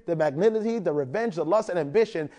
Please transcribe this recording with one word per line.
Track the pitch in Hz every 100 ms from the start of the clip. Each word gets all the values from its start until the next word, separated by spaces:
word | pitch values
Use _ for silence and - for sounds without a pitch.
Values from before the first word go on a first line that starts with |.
| -
the | 165
malignity, | 151 139 208 220 214 226
the | 175
revenge, | 147 131 175 233 170
the | 151
lust, | 180 214
and | 180
ambition | 143 165 220 170 147